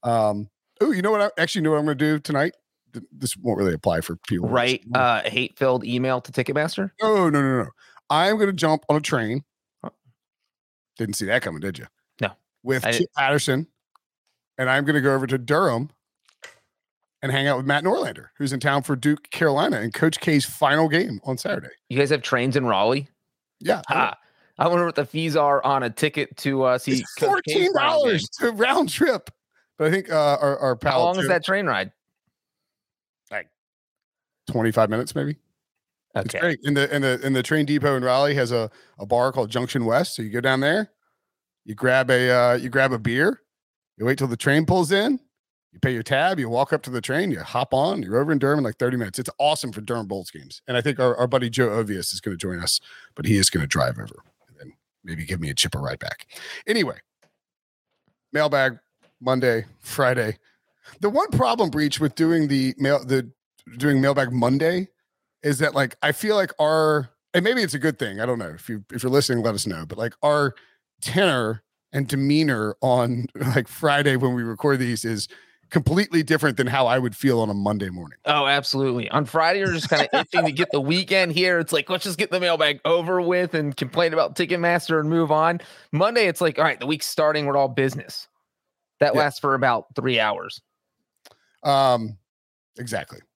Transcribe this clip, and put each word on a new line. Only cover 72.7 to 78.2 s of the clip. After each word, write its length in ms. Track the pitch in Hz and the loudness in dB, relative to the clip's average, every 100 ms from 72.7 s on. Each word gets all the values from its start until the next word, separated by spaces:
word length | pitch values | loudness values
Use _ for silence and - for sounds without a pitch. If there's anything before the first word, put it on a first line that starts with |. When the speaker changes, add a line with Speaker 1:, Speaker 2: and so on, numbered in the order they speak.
| - | -2
Speaker 1:
on, 460 | 131 123 120 120 117 | 0 2 2 -2 -6
<laughs> 240 | - 123 | -4 0
like, 140 | 131 113 | 0 -2
Friday 480 | - 156 143 143 131 | -2 0 2 2 2
when 180 | 131 | 0
we 80 | 123 | 0
record 380 | 117 110 147 135 | -4 -2 0 0
these 240 | 127 113 | 0 -2
is 240 | 113 107 - - _ _ _ | -4 -6 -6 -14 _ _ _
completely 540 | 165 131 165 208 170 | 0 2 2 2 0
different 320 | 151 160 151 123 | 2 2 2 0
than 100 | 127 | 0
how 220 | 135 127 | 2 2
I 100 | 127 | 2
would 160 | 123 | 0
feel 240 | 104 139 120 | 0 2 2
on 100 | 110 | 2
a 60 | |
Monday 360 | 101 101 104 98 | 0 0 -2 -4
morning. 280 | 90 80 - | -8 -14 -10